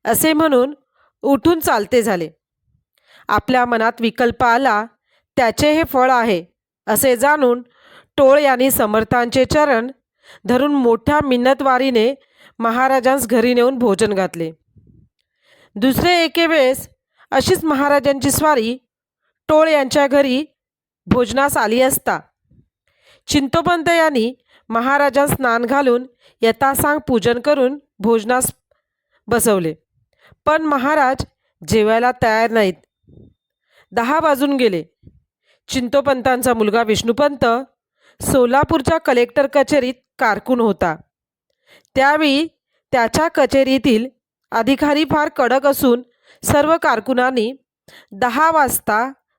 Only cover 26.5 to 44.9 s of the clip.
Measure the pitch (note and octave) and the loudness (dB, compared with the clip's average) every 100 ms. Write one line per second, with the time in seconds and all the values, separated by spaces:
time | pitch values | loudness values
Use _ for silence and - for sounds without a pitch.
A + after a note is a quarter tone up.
26.5 | A3 C4+ C#4 D4 D4 D4 A#3+ A#3 A#3+ C4 | 0 0 0 0 -2 -2 -2 0 -2 0
27.5 | D4 B3+ C#4+ _ - G3+ A#3 G#3+ B3+ B3+ | 0 0 -4 _ -6 -2 0 0 -2 -4
28.5 | - _ _ _ _ _ _ - A#3+ A#3 | -8 _ _ _ _ _ _ -4 -2 0
29.5 | G3 E3 D3+ _ _ _ _ _ _ - | 0 -2 -8 _ _ _ _ _ _ -2
30.5 | D#4 D#4 C#4+ C4 D#4 C4 C4+ - _ _ | 0 0 -2 0 0 0 -2 -8 _ _
31.5 | _ D#3 G#3+ G#3+ A3+ B3 B3 A#3 A3 A3+ | _ -2 0 2 0 0 -2 -2 0 0
32.5 | A3+ G3 F3+ _ _ _ - - _ _ | 0 0 -2 _ _ _ -20 -20 _ _
33.5 | _ _ _ _ A3+ A#3 D4+ D#4+ C#4 C#4 | _ _ _ _ -4 -2 0 0 0 0
34.5 | C#4 A#3+ F3 D#3 _ - _ _ _ _ | 0 0 -2 -8 _ -20 _ _ _ _
35.5 | _ - C4 B3 C#4 C#4+ C4 C4 B3+ C4 | _ -10 -6 -2 -2 0 -2 0 0 0
36.5 | A3+ G#3+ A3 A3 G#3+ A3+ A#3 C#4+ C#4 A#3+ | 0 0 0 0 -2 -2 0 0 0 0
37.5 | A#3 C4+ _ _ _ _ - - C4+ A#3+ | 0 -4 _ _ _ _ -14 -2 0 2
38.5 | C4 D4+ E4 C4+ E4 - B3 A#3+ D4 C#4 | 2 2 0 0 -2 0 0 0 0 0
39.5 | D4 C4+ D4 B3 B3+ _ - A#3 - - | 0 0 0 -2 -6 _ -4 -2 -2 -2
40.5 | B3 A3+ G3 F3+ D#3 _ _ _ _ _ | 0 0 0 -2 -4 _ _ _ _ _
41.5 | _ _ _ _ - C#4 D4+ D#4 C#4 E4 | _ _ _ _ 0 2 2 2 0 -2
42.5 | _ _ _ _ B3+ A3+ - E4 E4 C4 | _ _ _ _ -2 -2 -2 -2 0 0
43.5 | C#4 C4 C4 D4 A3 B3+ - _ _ - | 2 2 0 2 0 -2 -12 _ _ -8
44.5 | A3+ A3+ C4+ D4 | -4 0 0 0